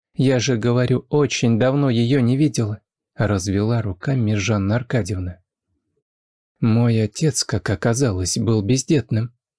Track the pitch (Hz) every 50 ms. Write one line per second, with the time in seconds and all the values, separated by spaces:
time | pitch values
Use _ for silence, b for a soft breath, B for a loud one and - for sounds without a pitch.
0 | _ _ _ - 135 131 131 123 107 139 127 110 104 120 120 123 123 120 127 120
1 | - - - 147 147 131 - - - 120 113 107 123 127 135 143 143 135 117 117
2 | 120 117 139 139 120 117 127 135 156 147 - - 117 101 104 - _ _ _ _
3 | _ _ _ - 117 98 104 95 90 101 95 98 104 110 120 117 101 101 95 -
4 | - 143 139 127 113 107 107 104 95 104 110 101 98 98 107 123 120 - - 127
5 | 98 92 107 95 92 90 87 - _ _ _ _ _ _ _ _ _ _ _ _
6 | _ _ _ _ _ _ _ _ _ _ _ - - 117 110 113 120 120 117 113
7 | 110 104 - - 160 156 123 - - - - 98 - - 104 - - - 117 120
8 | 139 123 95 90 92 87 - 120 117 113 110 110 98 101 123 131 - - 165 139
9 | - - - 107 113 120 _ _ _ _ _